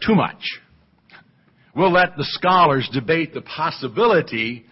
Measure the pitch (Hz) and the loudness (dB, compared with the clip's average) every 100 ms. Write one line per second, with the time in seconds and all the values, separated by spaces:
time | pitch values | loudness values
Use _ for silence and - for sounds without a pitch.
0 | - 202 101 - - - _ _ _ _ | 2 2 2 -6 -14 -14 _ _ _ _
1 | _ - _ _ _ _ _ 135 190 175 | _ -20 _ _ _ _ _ 0 2 4
2 | 180 147 139 - 180 185 165 135 120 131 | 2 -2 -8 -2 2 4 4 2 -2 -6
3 | 127 165 156 127 - - 160 - 131 113 | -2 -2 -2 -8 -12 -6 -6 -6 -8 0
4 | 233 185 135 113 113 120 _ | 2 2 0 -6 -6 -8 _